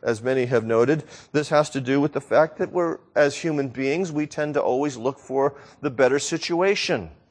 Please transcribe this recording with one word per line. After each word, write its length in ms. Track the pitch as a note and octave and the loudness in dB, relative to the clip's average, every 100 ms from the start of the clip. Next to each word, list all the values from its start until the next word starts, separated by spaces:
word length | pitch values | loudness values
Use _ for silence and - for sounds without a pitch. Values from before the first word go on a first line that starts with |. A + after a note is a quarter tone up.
as 180 | - A2+ | -2 -2
many 240 | A#2+ C3 A#2+ | 0 0 2
have 180 | B2 | 0
noted, 400 | A2 A2+ A#2+ D#3 - - - | 2 2 4 2 -2 -20 -4
this 180 | D3 D3 | -4 2
has 220 | D3+ D3+ | 2 2
to 100 | D3 | -2
do 180 | B2+ C#3 | -2 0
with 140 | D3 | 0
the 80 | D3 | -2
fact 380 | - A#2+ D#3+ - | 2 4 4 0
that 120 | F#3 | -4
we're, 280 | F3+ E3+ D#3+ _ - | -2 -2 -4 _ 0
as 200 | C#3+ C#3 | 2 0
human 340 | E3+ D3+ C#3 | -4 -2 -4
beings, 420 | B2 C3+ D#3 F#3 | -4 -2 -2 -2
we 160 | D3+ D3+ | -4 -6
tend 260 | - D3+ | -6 -4
to 80 | C#3+ | 0
always 360 | - B2 D3 B2 | 0 0 -2 -2
look 200 | A#2+ C3+ | -6 -6
for 380 | - C3 C#3 C#3 - - | -6 0 0 -2 -20 -8
the 80 | D3 | -8
better 300 | A#2+ C3 C#3 | 2 4 4
situation 920 | - E3 - E3+ F#3+ G3+ - D3 E2+ - _ | -2 -6 -4 0 0 0 0 -4 -4 -16 _